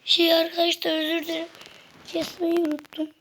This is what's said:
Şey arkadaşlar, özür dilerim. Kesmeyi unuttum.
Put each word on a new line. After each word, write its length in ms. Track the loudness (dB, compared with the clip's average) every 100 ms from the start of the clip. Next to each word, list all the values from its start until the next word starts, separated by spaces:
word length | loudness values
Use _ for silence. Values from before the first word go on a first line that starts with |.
| 0
Şey 280 | 4 6
arkadaşlar, 580 | 4 2 0 0 0 -2
özür 340 | -2 -2 -4 -4
dilerim. 220 | -6 -8 -14 -20 -20 -20 -20 -8
Kesmeyi 520 | -6 -6 -2 0 2
unuttum. 500 | 0 -2 -8 -8 -8 _